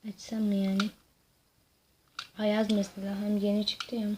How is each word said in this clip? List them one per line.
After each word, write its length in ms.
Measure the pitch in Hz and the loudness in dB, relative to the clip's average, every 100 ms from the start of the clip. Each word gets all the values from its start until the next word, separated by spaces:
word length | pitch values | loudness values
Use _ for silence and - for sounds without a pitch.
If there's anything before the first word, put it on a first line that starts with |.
| 220 | -12
Açsam 340 | 196 - 220 | -12 -8 0
mı 120 | 214 | 2
yani? 360 | 196 190 190 208 - _ _ _ _ _ _ _ _ _ _ _ - - - | 2 2 2 -2 -8 _ _ _ _ _ _ _ _ _ _ _ -16 -14 -2
Ayaz 320 | 214 208 208 | 0 2 4
mesela 460 | 208 196 - 196 196 | 2 0 -6 -6 -4
hem 200 | 208 208 | 0 2
yeni 300 | 202 208 202 | 2 2 0
çıktı 300 | - - 233 | -4 -6 -4
ya. 120 | 208 | -2